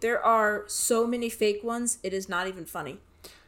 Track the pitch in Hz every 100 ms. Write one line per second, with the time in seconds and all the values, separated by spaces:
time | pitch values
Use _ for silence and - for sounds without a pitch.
0 | 226 240 226 226 208 208 - - - 233
1 | 233 247 233 - 214 208 233 233 240 -
2 | 190 190 190 175 190 190 160 175 147 196
3 | _ _ - -